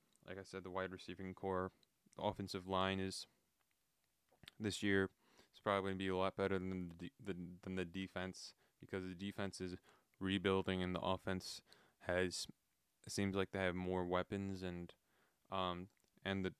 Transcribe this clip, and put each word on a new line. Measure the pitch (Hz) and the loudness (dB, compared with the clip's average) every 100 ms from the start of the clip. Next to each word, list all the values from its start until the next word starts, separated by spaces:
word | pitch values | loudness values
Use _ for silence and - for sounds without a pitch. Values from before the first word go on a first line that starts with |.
| _ _ 90 | _ _ -12
like | 95 | -12
I | |
said, | 95 95 92 | -10 -10 -6
the | |
wide | 92 92 | -2 -2
receiving | 92 - 90 95 | -4 -10 -8 -8
core. | 92 98 92 92 - _ _ _ - | -4 0 0 0 -4 _ _ _ -2
The | |
offensive | 104 98 98 95 92 | -2 0 -4 -6 0
line | 92 95 95 | 2 4 2
is, | 95 - - _ _ _ _ _ _ _ _ _ _ _ - - | -2 -4 -10 _ _ _ _ _ _ _ _ _ _ _ -20 -4
this | 107 - | -2 0
year, | 104 98 95 - _ - - | 4 4 4 -2 _ -20 -20
it's | - | -4
probably | 107 98 98 | 2 2 2
gonna | 95 | 0
be | 95 | 0
a | 92 | 2
lot | 92 - | 2 2
better | 98 95 | 2 2
than | 92 92 87 | -2 -4 -6
the | 85 87 | -8 -12
de-, | - | -8
than, | 101 90 87 90 | -8 -6 -8 -10
than | 95 92 | -6 -4
the | 87 | -4
defense, | 95 95 92 92 - - - _ _ | -4 -6 -4 -6 -6 -14 -16 _ _
because | 92 98 | -6 -4
the | 92 90 | -4 -6
defense | 98 101 98 - | -6 -2 -4 -4
is | 92 90 - - _ _ | -6 -6 -12 -20 _ _
rebuilding | 95 98 95 95 92 92 | 2 4 6 6 4 2
and | 92 90 | 2 2
the | |
offense | 92 92 - 92 - - - - - _ | 2 2 2 -2 -2 -10 -14 -20 -20 _
has, | - 90 92 - - - _ _ _ _ - | 0 2 2 0 -8 -10 _ _ _ _ -6
it | |
seems | - 98 98 | 0 2 2
like | 95 | 0
they | 98 | 2
have | 92 90 | 2 2
more | 92 92 90 | 0 0 2
weapons | 90 92 101 98 95 | 2 2 -2 -4 -4
and, | 92 87 87 - _ _ _ _ _ | -6 -6 -10 -14 _ _ _ _ _
um, | 95 92 90 95 _ _ _ | -2 0 -2 -8 _ _ _
and | 98 98 92 | 0 2 0
the | - | -2